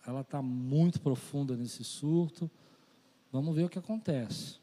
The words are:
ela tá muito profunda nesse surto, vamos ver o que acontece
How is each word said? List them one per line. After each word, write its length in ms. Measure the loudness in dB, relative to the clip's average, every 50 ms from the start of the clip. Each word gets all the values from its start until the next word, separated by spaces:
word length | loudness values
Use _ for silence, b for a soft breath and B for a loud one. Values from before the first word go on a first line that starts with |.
| -8
ela 200 | -6 -6 -6 -6
tá 160 | _ -6 -4 -2
muito 580 | -2 -2 -2 -2 2 4 6 6 6 4 2
profunda 560 | 2 2 0 0 -2 -4 -2 -2 0 0 -2
nesse 280 | -2 -4 -6 -6 -10 -10
surto, 680 | -10 -8 -4 0 4 4 4 4 2 -2 -6 -8 -8 _ b b b b b b b b b b b b _ _ _
vamos 240 | -2 -2 0 2 2
ver 100 | 2 2
o 40 | 2
que 100 | 0 -6
acontece 800 | -6 -4 -6 -4 0 0 0 0 0 -4 -6 -6 -8 -10 -14 -16